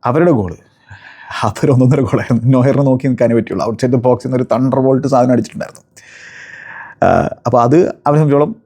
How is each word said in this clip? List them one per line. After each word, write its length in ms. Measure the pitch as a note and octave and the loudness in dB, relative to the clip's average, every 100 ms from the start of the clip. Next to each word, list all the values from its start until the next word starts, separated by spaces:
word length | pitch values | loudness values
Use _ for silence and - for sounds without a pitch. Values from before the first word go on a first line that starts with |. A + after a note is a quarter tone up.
| B2+ | -2
അവരുടെ 260 | C#3 F3 | 0 2
ഗോൾ, 240 | C3+ F#2+ E2 _ _ _ - - - - - | 2 -2 -10 _ _ _ -20 -20 -20 -16 -6
അതൊരു 280 | A2+ - C#3+ | -6 -2 0
ഒന്നൊന്നര 280 | B2+ B2+ C#3+ | 2 4 2
ഗോളായിരുന്നു. 440 | B2+ A#2+ - A#2 A#2 | 0 -4 -2 -2 2
നോയറിനെ 300 | C3 B2+ C3+ | 2 2 2
നോക്കി 240 | C#3 B2+ C#3 | 0 0 -2
നിൽക്കാനേ 280 | B2 A#2+ A#2 | 0 0 0
പറ്റുള്ളൂ. 320 | A2 G2 F#2+ | -2 -4 -4
ഔട്ട്സൈഡ് 240 | A2 B2+ | -2 -2
ദ 40 | B2+ | 0
ബോക്സിൽ 320 | B2 B2 C3 | 0 0 -2
നിന്ന് 100 | B2+ | -4
ഒരു 100 | C3 | -2
തണ്ടർ 280 | A#2 C3 C3 | -2 0 0
ബോൾട്ട് 280 | C3+ C3 C#3 | 0 0 0
സാധനം 240 | B2+ B2 | 0 2
അടിച്ചിട്ടുണ്ടായിരുന്നു. 520 | B2 G#2+ - - - _ - - - - - - - - - - - F2+ | 0 -2 -10 -14 -16 _ -20 -20 -20 -20 -20 -20 -20 -20 -20 -20 -2 0
ആ, 20 | F2+ - - - | 2 0 -6 -2
അപ്പോൾ 180 | A#2+ | 0
അത് 140 | A#2+ D3+ | 4 2
അവരെ 400 | F#3 - - D3 | 2 -2 -2 0
സംബന്ധിച്ചോളം 380 | D#3 C#3+ D3+ - | 2 2 0 -4